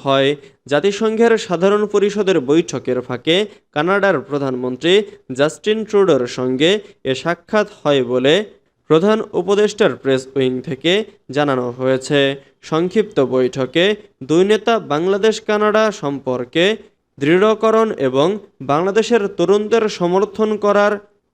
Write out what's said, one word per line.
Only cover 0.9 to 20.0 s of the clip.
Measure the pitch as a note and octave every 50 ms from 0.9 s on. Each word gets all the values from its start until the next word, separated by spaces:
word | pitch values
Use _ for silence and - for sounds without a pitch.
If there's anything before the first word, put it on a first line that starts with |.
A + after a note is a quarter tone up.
| G3 G3+ A3 A3 A3 A3 A#3 A#3 A3+ G#3+
সাধারণ | - - - E3 F#3 G3 G#3 G#3 G#3+
পরিষদের | G#3 G3+ G3+ G3 G#3 F#3+ G#3 G3+ F#3+ F#3 D#3
বৈঠকের | B2+ C3 D3+ E3 E3 - - B2 - C3 B2 B2
ফাঁকে | B2 - B2 A#2+ - D#3+ E3+ F#3+ G#3+ G#3 - - _ _
কানাডার | - D3 D#3 F3+ G3 G3+ G3 G3 F3 C3+ - -
প্রধানমন্ত্রী | C#3+ C#3+ C#3 C3+ B2+ B2 B2+ B2+ B2+ B2 D#3 E3+ F#3+ G#3+ G#3 - - - _ -
জাস্টিন | C3 B2 C#3+ D#3 D#3 - - G#3+ G#3+ A3 G#3
ট্রুডোর | - - G3+ G3 F3 D3 B2+ B2 A#2+ -
সঙ্গে | C3 B2+ B2+ C3 B2+ D3+ E3+ G3+ G#3+ - - - _ -
এ | C3+ C3
সাক্ষাৎ | - - E3 E3+ - _ - A3+ G#3+ G#3 G#3 - -
হয় | - D3+ C#3+ C3+ B2
বলে | A#2+ B2+ B2+ B2+ C#3 D#3+ G3+ A3 - - _ _ _ _ _ _ -
প্রধান | D#3 D#3+ F#3 G#3 A3 A3 - -
উপদেষ্টার | - E3+ F3 F#3 G#3 G3 G#3+ G#3 G#3 - G#3+ D#3 B2
প্রেস | A#2 - C3+ C3+ C3 B2+ - -
উইং | C#3 C3 B2+ B2+ B2+
থেকে | B2+ E3 C3+ C3 - E3 F#3 G#3+ A3 - - _ _ -
জানানো | B2+ D3 D3 C#3+ C3 B2+ B2 B2 A#2+ B2+
হয়েছে। | C3 C3 C3 B2+ C3 - D3 C#3+ C#3 C3+ C#3 C#3 - _ _ _
সংক্ষিপ্ত | - - D#3 D#3+ F3 F3+ F#3 A3 G3+ G#3+ - D3 C3+ A#2+ B2+
বৈঠকে | B2+ B2+ B2 - C3+ C3 C3 - E3 F3+ G#3 G#3+ G#3 - _ _ -
দুই | C3 B2+ D#3 F3 F#3+
নেতা | G3+ G#3+ G#3+ G#3+ A#3 A3+ G#3+ D#3 C3+
বাংলাদেশ | D3 D3+ F3 F#3+ G3+ G3+ G3+ A3 G#3 - - -
কানাডা | G#3+ G#3 G#3+ G#3+ G3+ A3 A3 G#3+ G3 -
সম্পর্কে | D#3 C#3+ C#3+ C3 - C3 B2+ B2 B2 B2 - D#3 F3 G3+ A3 G#3+ - - _ _ _ _ _ -
দৃঢ়করণ | C3+ D3 E3+ F#3 G#3 A3 A3 G#3+ A3 A3 A3 A3 A3+ A3 - -
এবং | C3+ C3 B2+ C3+ D3 F3+ G#3+ G#3 - - _ -
বাংলাদেশের | C3+ C3 C#3 D#3 F3+ G3 F#3+ A3 G#3+ A3 A#3+ A3 G3+ G3 G3+
তরুণদের | - E3+ F3 G3+ G#3 G#3+ G#3 A3+ A3+ G#3+ G#3 -
সমর্থন | -